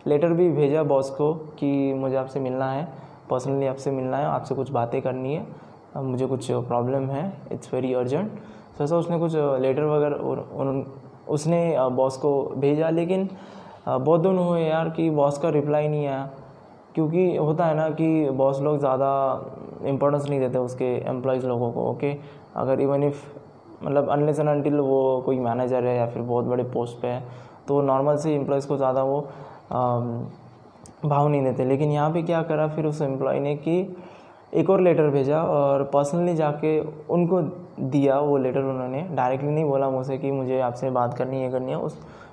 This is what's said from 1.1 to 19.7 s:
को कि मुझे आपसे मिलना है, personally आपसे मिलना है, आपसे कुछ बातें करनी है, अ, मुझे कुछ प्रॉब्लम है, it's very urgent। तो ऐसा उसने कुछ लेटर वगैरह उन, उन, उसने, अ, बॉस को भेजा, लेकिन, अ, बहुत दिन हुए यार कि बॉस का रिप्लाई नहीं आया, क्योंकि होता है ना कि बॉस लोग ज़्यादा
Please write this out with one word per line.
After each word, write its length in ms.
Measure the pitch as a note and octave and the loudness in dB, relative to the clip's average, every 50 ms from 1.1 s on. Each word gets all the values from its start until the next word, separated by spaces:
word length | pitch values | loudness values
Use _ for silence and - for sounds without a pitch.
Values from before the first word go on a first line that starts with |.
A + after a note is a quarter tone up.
को 240 | - - D3 D3+ E3 | -2 0 0 0 0
कि 600 | D#3+ D#3 - - - C#3+ C#3 C#3 C#3 C#3 C#3 C3+ | -2 -6 -12 -8 -4 -2 0 2 2 0 0 0
मुझे 220 | C3+ C3+ C3 C3 | -2 -2 -2 0
आपसे 240 | C3 C3 C3 - C#3+ | -2 -2 -2 -4 -4
मिलना 320 | C3+ B2+ B2+ C3 C3+ C3+ | -4 -2 -2 -2 -2 -2
है, 160 | C3 C#3 E3 E3+ - - - - - - - - | -2 -4 -6 -8 -10 -14 -18 -18 -20 -12 -6 -2
personally 360 | B2+ B2+ B2 C#3 C#3 C#3 C#3 C3+ | -2 -2 0 0 0 0 0 -2
आपसे 220 | C3 C3+ - D3 | -2 -2 -4 -4
मिलना 260 | C#3 C3 B2+ B2+ C3 | -2 -2 -2 -2 -2
है, 80 | C3+ D3 | -2 -2
आपसे 300 | D#3 C#3+ B2+ - - C3+ | -2 -2 -2 -2 -4 -4
कुछ 160 | C3+ C3 C3 | -4 -2 -2
बातें 320 | C#3+ A#2+ A#2 A#2 - C3+ | -2 -2 -2 0 -2 -2
करनी 320 | B2 C3 B2+ B2+ C3 C3 D3 | -2 -2 -4 -4 -4 -4 -4
है, 120 | F3 G#3+ - - - - - - - - - - | -6 -6 -10 -14 -18 -20 -20 -20 -20 -18 -14 -10
अ, 40 | C#3+ | -6
मुझे 260 | C3+ C3 B2+ B2 C3 | -4 -4 -2 -2 -2
कुछ 240 | C3 C3+ A#2+ B2+ - | -2 -2 -2 -2 -2
प्रॉब्लम 600 | B2+ B2 B2 B2 B2+ A#2+ A#2+ B2+ C3+ C#3 C3+ C3 | -2 -2 -2 -2 -2 0 0 0 0 -2 -2 -2
है, 220 | C#3 C#3 E3 G3 F#3+ - - - | -4 -4 -4 -6 -8 -10 -12 -10
it's 220 | - B2 - - | -10 -10 -8 -6
very 240 | - C3 B2+ B2+ B2+ | -4 -4 -2 0 0
urgent। 300 | B2+ B2+ B2 C#3 E3 G3+ G#3+ - - - - - - - - - - | 0 0 0 -2 -2 -2 -4 -8 -12 -16 -18 -20 -20 -20 -12 -6 -4
तो 60 | D3 | -2
ऐसा 120 | C#3+ E3+ | 0 0
उसने 220 | E3+ E3 - E3+ D#3+ | 0 0 0 0 0
कुछ 140 | E3+ E3 D#3+ | 0 0 0
लेटर 480 | D#3 D3 C#3+ C3+ B2+ B2+ C3 C3 D3 D3+ | 0 0 2 2 2 2 2 2 2 2
वगैरह 320 | D3+ D3+ D3+ D3 D3 D3 | 2 2 2 2 2 0
उन, 220 | - - C3+ C3 C3 | -2 -2 -4 -4 -4
उन, 480 | - - - C#3 C3+ C3+ C3+ C#3 - - - - - - - - - - | -6 -8 -6 -4 -2 -2 -2 -4 -6 -8 -12 -18 -20 -20 -20 -14 -8 -4
उसने, 460 | D3+ D3 D3+ D#3+ E3+ E3+ E3+ E3+ D#3 | -4 -2 0 0 2 2 2 2 2
अ, 140 | B2+ C3 B2+ | 2 2 2
बॉस 280 | B2+ B2+ C3 C3 C3 | 2 2 2 0 0
को 380 | - - D3 C#3+ C#3 C3+ - - C3+ | 0 0 2 2 2 0 -2 -2 0
भेजा, 320 | C3+ C#3+ D3 D3+ D#3+ E3 | 2 2 2 2 2 2
लेकिन, 380 | E3 E3 E3+ E3+ F#3+ F#3+ G3 F#3+ F#3+ - - - - - - - - - - | 2 0 0 0 0 0 -2 -2 -6 -10 -18 -18 -18 -18 -20 -20 -18 -10 -4
अ, 120 | - C3 B2+ | -2 -2 0
बहुत 220 | C3 D3+ E3 E3+ | 4 4 4 6
दिन 180 | E3 F#3+ F#3 F3+ | 6 4 4 2
हुए 240 | F3 F3 F3 E3+ | 2 2 2 2
यार 260 | E3 D#3+ D#3+ D#3+ E3 D#3+ | 2 2 2 0 0 -2
कि 220 | E3 E3 E3 E3 | 0 0 0 2
बॉस 280 | D#3 D3 C#3+ C#3+ C#3+ - | 2 4 2 2 2 0
का 100 | - E3 | 0 0
रिप्लाई 400 | D3+ D3 C#3+ D3 D3 D3+ D3+ D3+ | 2 2 2 2 2 2 2 0
नहीं 180 | D3+ D3 D3 | 0 0 -2
आया, 240 | C#3 C3+ C3+ C3+ C#3 - - - - - - - - - - - - - | -2 -4 -4 -6 -8 -12 -16 -18 -20 -20 -20 -20 -20 -20 -20 -18 -6 -2
क्योंकि 420 | D#3+ D#3+ D3+ D#3+ F3+ F#3 F3+ D#3+ | 0 0 2 2 2 4 4 2
होता 280 | D3 D#3 D3+ E3 F3 F3 | 2 2 2 2 2 2
है 100 | D#3+ D3+ | 2 2
ना 160 | D#3 D#3+ D#3 | 2 0 0
कि 400 | D3 D3+ D#3+ D#3+ D#3+ D#3+ D3+ C3+ | 0 0 2 2 4 2 2 2
बॉस 300 | C3 C3 C3+ C3+ C#3 C#3 | 2 2 2 2 2 2
लोग 180 | C#3+ D3+ D3+ C#3 | 0 0 0 2
ज़्यादा 640 | C#3+ C3+ C3 C3 C3+ C#3 C#3 C#3 C3+ C3+ B2+ - - - - - - - | 2 2 2 2 2 2 2 2 2 0 0 -2 -6 -10 -14 -14 -14 -14